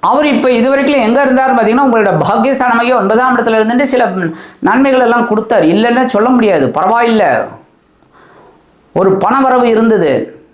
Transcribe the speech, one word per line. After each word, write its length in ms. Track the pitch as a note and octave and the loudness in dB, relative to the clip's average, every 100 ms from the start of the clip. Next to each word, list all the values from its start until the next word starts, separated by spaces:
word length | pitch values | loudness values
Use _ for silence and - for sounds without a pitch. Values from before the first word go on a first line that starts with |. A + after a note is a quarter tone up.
| F3+ | 0
அவர் 180 | B3+ D4+ | 0 0
இப்ப 160 | A#3 B3+ A#3+ | 0 0 2
இது 80 | A#3+ | 2
வரைக்கும் 320 | C#4 C#4 C#4+ A3 | 0 0 0 0
எங்க 120 | B3+ | 0
இருந்தாருன்னு 340 | C#4 B3+ C4 A#3+ | 0 0 0 0
பாத்தீங்கன்னா, 280 | G#3+ A#3 C#4 | 0 2 2
உங்களோட 240 | A3+ G3+ E3 | 2 0 0
பாக்கியஸ்தானமாகிய 680 | E3+ A3 B3 C4 B3 A#3 A#3+ B3 | -2 0 0 0 0 0 0 0
ஒன்பதாம் 360 | G3 A3 B3+ B3 | 0 0 0 0
இடத்துல 220 | A#3 A3 | 0 0
இருந்துட்டு 260 | A3 B3 C#4 | 0 0 0
சில 120 | B3 A3+ F#3 E3+ E3 - - F3+ | 0 -2 -2 -6 -8 -18 -8 -2
நன்மைகள் 360 | A3+ C4+ B3+ A#3+ | 0 2 2 2
எல்லாம் 200 | A#3+ A#3 | 0 -2
கொடுத்தார், 340 | G#3 A3 A3+ D#3+ | -4 -2 0 2
இல்லைன்னு 400 | F#3+ A#3 B3 B3 | 2 0 0 0
சொல்ல 140 | G#3 A3+ | 0 0
முடியாது. 320 | B3 A3 E3+ C3 C#3+ | 2 2 0 0 -2
பரவாயில்ல, 480 | F3+ A#3 A#3+ A3 F3 A#2 - - _ _ _ _ _ - - - - - _ _ _ - | 0 0 0 0 0 0 -4 -12 _ _ _ _ _ -20 -20 -20 -20 -20 _ _ _ -2
ஒரு 100 | F#3+ F#3+ | 0 0
பணவரவு 420 | G3 B3 C4 B3+ A#3+ | 0 0 0 0 0
இருந்தது 380 | A3 A3+ G#3+ D#3+ C3 - - - | 0 0 0 0 -2 -6 -14 -20